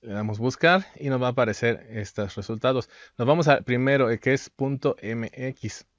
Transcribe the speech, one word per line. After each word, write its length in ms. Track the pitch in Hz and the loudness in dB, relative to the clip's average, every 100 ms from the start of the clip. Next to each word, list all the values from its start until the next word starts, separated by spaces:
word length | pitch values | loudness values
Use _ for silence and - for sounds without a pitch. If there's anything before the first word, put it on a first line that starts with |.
Le 120 | 120 | -8
damos 260 | 101 107 107 | -6 -4 -2
buscar 480 | 120 - 165 180 190 - | -4 2 4 4 0 -10
y 100 | 143 | -4
nos 120 | 131 | 0
va 60 | 123 | 0
a 40 | |
aparecer 520 | 123 117 104 117 113 - | 2 0 2 0 -2 -6
estos 420 | 110 101 - 101 | -10 -8 -6 -6
resultados. 560 | - 101 113 127 131 - - - - | -6 -8 -2 0 0 -4 -14 -20 -4
Nos 80 | 120 | 2
vamos 200 | 160 151 | 4 6
a 120 | 139 | 4
primero, 480 | - 123 131 139 123 | 4 0 2 4 4
eh, 80 | 113 | 2
que 160 | - | 0
es 160 | 135 - | 0 -2
punto 460 | _ 135 135 147 - | _ -4 -2 -2 -2
M 300 | 104 117 113 | -6 -6 -8
X. 540 | - 127 135 110 - - | -8 -10 -8 -12 -12 -20